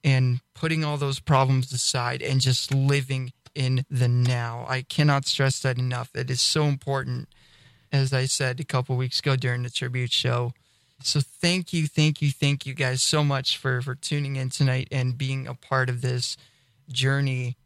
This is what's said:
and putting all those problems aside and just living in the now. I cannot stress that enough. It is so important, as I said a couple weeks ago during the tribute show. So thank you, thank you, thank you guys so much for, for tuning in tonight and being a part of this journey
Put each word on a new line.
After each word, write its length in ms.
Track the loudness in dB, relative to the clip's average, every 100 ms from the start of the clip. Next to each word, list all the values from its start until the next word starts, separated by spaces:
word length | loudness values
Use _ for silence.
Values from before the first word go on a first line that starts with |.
and 380 | 4 4 4 0 _
putting 300 | -6 -2 0
all 140 | -2 -2
those 240 | -2 -4
problems 500 | 2 4 6 4 0
aside 500 | -2 -2 0 -2 -4
and 200 | 0 2
just 320 | 2 0 0
living 580 | 2 2 2 0 -6 -6 -14 -16 -4
in 300 | 0 0 0
the 200 | 0 2
now. 560 | 4 2 0 -2 -6 -4
I 140 | -4
cannot 440 | -4 2 4 4 0
stress 340 | 0 2 2
that 160 | -2 -2
enough. 320 | -2 -4 -8
It 160 | -8 -4
is 120 | -2
so 240 | 0 2 0
important, 640 | -2 -2 -4 -4 -8 -10 _ _ -20 -20 _ _
as 220 | 0 2
I 120 | 0 0
said 340 | -2 -2 -4
a 60 | -2
couple 320 | -2 0 -2
weeks 220 | -2 -2
ago 180 | 0 0
during 260 | 0 -2
the 60 | -4
tribute 420 | -6 -4 -4 -2
show. 420 | 0 0 0 -2 -8 _ _ _ _
So 200 | -2 0
thank 520 | -2 -2 0 0 0
you, 140 | -2 0
thank 340 | 2 2 2
you, 100 | -2
thank 340 | 0 0 0 -4
you 80 |
guys 280 | -2 -2 0
so 220 | 0 2
much 340 | 2 0 -2 -2
for, 240 | -2 -2
for 140 | -2 -6
tuning 400 | -4 -4 -2 -4
in 140 | -4
tonight 380 | 2 2 2 -2
and 260 | -2 -2 -2
being 300 | -4 -4 -6
a 60 |
part 360 | -12 -2 0 0
of 120 | 0
this 360 | -2 -2 -4 -8 -16 _ _ _ -8
journey 680 | -2 0 2 0 -2 -4 -8